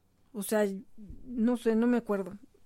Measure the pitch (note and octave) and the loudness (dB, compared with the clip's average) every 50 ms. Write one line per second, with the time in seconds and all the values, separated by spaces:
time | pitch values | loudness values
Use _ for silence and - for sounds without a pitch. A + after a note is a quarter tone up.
0 | _ _ _ _ _ _ - G#3+ G3 - A3+ G#3+ G#3 G3 F#3+ G3 - - - A3+ | _ _ _ _ _ _ -10 -8 -4 0 2 2 2 0 -2 -6 -12 -16 -18 -18
1 | G#3 F3 - - - B3+ A#3+ A#3 G#3+ A#3+ B3 A#3 - A3+ A3 A3 A#3 A#3+ A#3+ A#3 | -16 -16 -16 -16 -14 -8 -2 0 2 2 2 2 2 2 4 4 4 4 4 2
2 | A#3 - G3+ G3 F#3+ F3+ G3+ - - - _ _ - | 2 0 -2 -2 -4 -6 -10 -14 -18 -20 _ _ -20